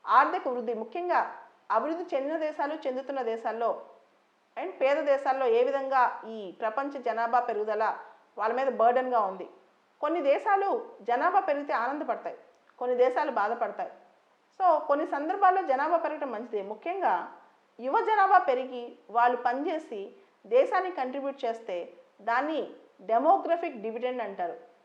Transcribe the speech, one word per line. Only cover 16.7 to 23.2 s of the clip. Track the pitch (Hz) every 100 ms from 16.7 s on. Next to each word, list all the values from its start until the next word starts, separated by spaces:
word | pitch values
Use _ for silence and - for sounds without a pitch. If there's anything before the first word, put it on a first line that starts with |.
| 214 339 381 254 175 165 - - _ _ -
యువ | 247 415
జనాభా | 381 427 381 381
పెరిగి | 359 254 254 247 240 - -
వాళ్ళు | 220 247 247
పనిచేసి | 247 254 320 320 - 214 196 - _ _ 202
దేశానికి | 247 - 381 370 294
కంట్రిబ్యూట్ | 254 277 269 269
చేస్తే, | 233 226 - 180 - - _ _
దాన్ని | 208 233 294 311 190 - - _
డెమోగ్రఫిక్ | 196 233